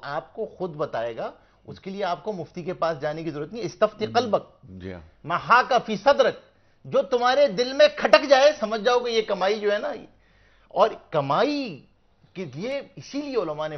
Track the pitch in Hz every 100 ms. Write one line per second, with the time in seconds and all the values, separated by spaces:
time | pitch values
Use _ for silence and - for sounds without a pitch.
0 | 139 147 160 - 214 - 185 147 147 123
1 | 117 117 208 - _ _ - - 190 196
2 | 190 175 - 190 156 - 165 175 165 160
3 | 151 156 160 147 156 220 175 - 214 -
4 | 214 226 254 190 - _ - 92 92 90
5 | 80 _ 143 165 139 233 254 240 - 208
6 | 277 277 220 - - _ _ _ 135 -
7 | - 247 240 269 285 190 247 269 302 294
8 | 262 294 269 277 285 302 208 220 208 247
9 | 240 226 214 190 185 214 208 208 285 247
10 | - _ _ _ _ _ _ - 214 -
11 | - 156 139 156 262 294 254 143 - _
12 | _ _ _ - 175 127 226 277 - -
13 | - 277 294 262 170 151 156